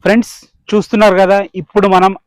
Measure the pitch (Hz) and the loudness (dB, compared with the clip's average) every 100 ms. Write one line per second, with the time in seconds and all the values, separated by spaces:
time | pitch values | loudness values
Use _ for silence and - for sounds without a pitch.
0 | 190 220 233 - _ _ _ 208 180 220 | 0 -2 -2 -10 _ _ _ -4 -2 0
1 | 214 185 190 196 196 185 175 214 196 190 | 2 2 2 0 -2 -12 -6 -2 0 2
2 | 190 196 | 0 -2